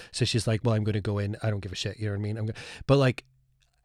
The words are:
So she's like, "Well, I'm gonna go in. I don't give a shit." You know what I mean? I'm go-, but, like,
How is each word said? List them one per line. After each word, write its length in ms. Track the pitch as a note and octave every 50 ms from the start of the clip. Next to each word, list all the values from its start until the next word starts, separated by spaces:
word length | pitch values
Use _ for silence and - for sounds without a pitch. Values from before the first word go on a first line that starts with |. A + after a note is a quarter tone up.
| - -
So 140 | - - A#2+
she's 220 | - - A2+ -
like, 140 | A#2 A2 G#2+ -
"Well, 100 | A#2+ A2
I'm 80 | G#2+ G#2
gonna 160 | A2 G2+ G#2
go 180 | F#2+ A2 G2+ G#2
in. 180 | G2+ G2+ G#2+ -
I 80 | - A2
don't 100 | G2+ G2
give 120 | F#2+ F#2+
a 40 | F2+
shit." 220 | - - G2+ F#2 -
You 80 | A2
know 60 | G#2
what 60 | G2+ G2+
I 40 |
mean? 140 | G#2+ G#2 G#2+
I'm 100 | A2+ G#2+
go-, 60 | A2 - - - - - - - -
but, 80 | C#3
like, 280 | C#3 C3+ B2+ - - - _ _ _ _ _ _ _ _ _ _ _